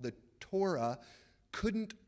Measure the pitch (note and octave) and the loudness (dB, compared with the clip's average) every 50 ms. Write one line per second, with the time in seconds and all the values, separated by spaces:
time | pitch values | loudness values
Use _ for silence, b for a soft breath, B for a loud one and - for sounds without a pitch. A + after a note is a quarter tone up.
0 | B2 A#2+ - - - - _ - - - - F#3+ G3 F#3+ F3 B2+ A#2 A#2 B2 - | -6 -6 -6 -8 -12 -20 _ -20 -8 -2 0 2 4 4 4 2 2 0 0 -2
1 | B B B B B B B B B B - - - A3+ G3 A3 A3 G#3 - - | B B B B B B B B B B -6 -2 0 0 0 0 -2 -4 -8 -14
2 | - | -10